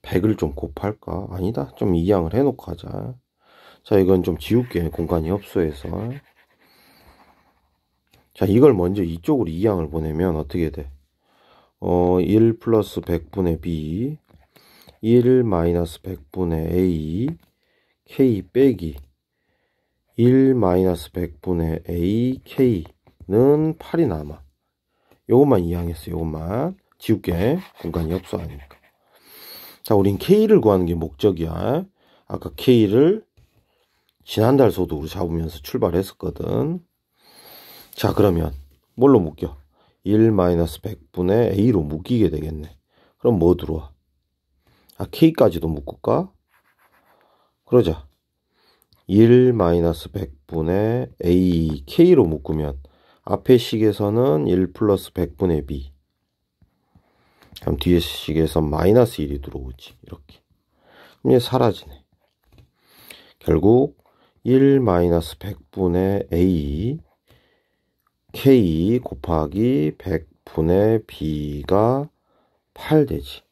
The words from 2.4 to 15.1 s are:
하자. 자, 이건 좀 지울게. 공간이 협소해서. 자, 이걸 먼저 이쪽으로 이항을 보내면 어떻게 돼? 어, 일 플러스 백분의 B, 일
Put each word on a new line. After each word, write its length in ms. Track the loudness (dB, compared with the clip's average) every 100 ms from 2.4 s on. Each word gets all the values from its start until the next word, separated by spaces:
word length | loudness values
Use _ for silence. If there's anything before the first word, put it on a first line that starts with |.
| -2 -4 -14
하자. 440 | -14 -12 -12 -12 -14 _ _ _ _ -20 _
자, 160 | 0 2
이건 240 | 4 2
좀 160 | 0 -6
지울게. 520 | -2 -2 0 -4 -4
공간이 380 | -6 -2 -2 -2
협소해서. 840 | -6 -4 -4 -4 -6 -12 -10 -10 -12 _ _ _ _ _ _ _ _ _ _ _ _ _ _ _ _ _ _ _ _ _
자, 100 | -4 0
이걸 280 | 6 6
먼저 280 | 6 0 -2
이쪽으로 460 | -4 -6 -2 -2 -2
이항을 400 | -2 0 0 -4
보내면 480 | -6 -4 -2 -2 -2
어떻게 340 | -6 -4 -4
돼? 200 | -6 -16 -18 _ _ _ _ _ _ _ _
어, 400 | -2 0 2 2
일 380 | 2 4 2 0
플러스 420 | 0 0 0 -8
백분의 600 | -6 -6 -6 -4 -2 -2
B, 580 | -6 -6 -6 -6 -8 -10 _ _ _ _ _ _ -20 _
일 420 | 2